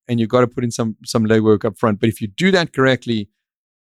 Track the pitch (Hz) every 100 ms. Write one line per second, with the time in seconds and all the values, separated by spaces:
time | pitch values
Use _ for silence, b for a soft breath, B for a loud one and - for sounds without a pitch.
0 | - 120 110 127 120 - 123 120 113 104
1 | - 120 107 110 107 104 113 - 113 98
2 | 113 - 110 - 185 185 160 - 131 127
3 | 123 110 104 _ _ _ _ _